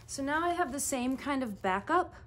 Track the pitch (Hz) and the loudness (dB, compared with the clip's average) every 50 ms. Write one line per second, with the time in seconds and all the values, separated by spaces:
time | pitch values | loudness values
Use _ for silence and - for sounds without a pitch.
0 | - - - - 269 277 294 320 339 349 349 349 349 254 247 285 - - 277 254 | -14 -10 -6 -4 -2 0 2 2 2 2 2 2 0 -2 -2 -2 -2 0 0 0
1 | 240 254 262 254 - 277 285 269 262 220 196 - - 190 185 202 202 - 311 359 | 0 0 -2 -2 -2 0 0 0 0 -2 -4 -2 0 0 0 0 2 2 4 4
2 | 359 - - - - | 4 2 -4 -16 -20